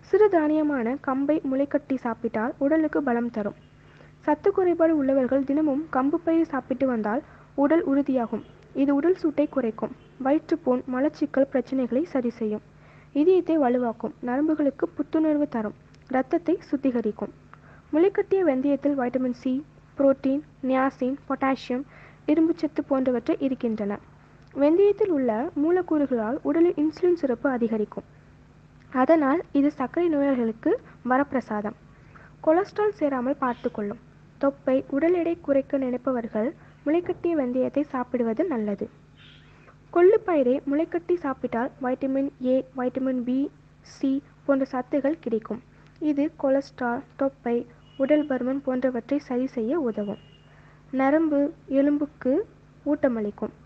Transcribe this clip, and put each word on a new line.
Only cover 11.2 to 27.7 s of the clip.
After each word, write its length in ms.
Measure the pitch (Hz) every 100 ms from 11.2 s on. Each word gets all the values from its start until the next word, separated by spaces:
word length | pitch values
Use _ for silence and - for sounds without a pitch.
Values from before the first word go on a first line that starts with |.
| 294 - 277
பிரச்சனைகளை 520 | 262 - 262 240 240
சரி 260 | 339 269 240
செய்யும். 340 | - 220 214 - - - - -
இதயத்தை 440 | 277 320 370 339 320
வலுவாக்கும். 560 | 254 247 240 226 208 -
நரம்புகளுக்கு 640 | 247 254 311 311 285 - 330
புத்துணர்வு 600 | - 294 320 311 294 294
தரும். 300 | 233 214 - - - -
இரத்தத்தை 460 | 262 262 339 - 370 -
சுத்திகரிக்கும். 680 | 269 269 240 220 - 202 - - - - - -
முளைக்கட்டிய 520 | 294 381 403 403 381
வெந்தயத்தில் 560 | 349 262 285 277 285 277
வைட்டமின் 400 | 247 254 254 240
சி, 120 | 262 262 - - - -
புரோட்டீன், 460 | 277 269 269 277 - - 254
நியாசின், 480 | 262 269 - 254 277 -
பொட்டாசியம், 540 | - 262 269 - 254 285 - - - -
இரும்புச்சத்து 540 | 311 320 339 302 - 294
போன்றவற்றை 460 | 269 262 247 240 -
இருக்கின்றன. 540 | 269 254 240 214 202 202 - - - - - 262
வெந்தயத்தில் 560 | 285 339 403 403 415 302
உள்ள 160 | 247 214 311 -
மூலக்கூறுகளால் 840 | 311 359 349 311 277 247 214 294
உடலில் 380 | 277 302 349 359
இன்சுலின் 380 | 311 - 359 339
சுரப்பு 260 | 269 233 277
அதிகரிக்கும். 580 | 254 226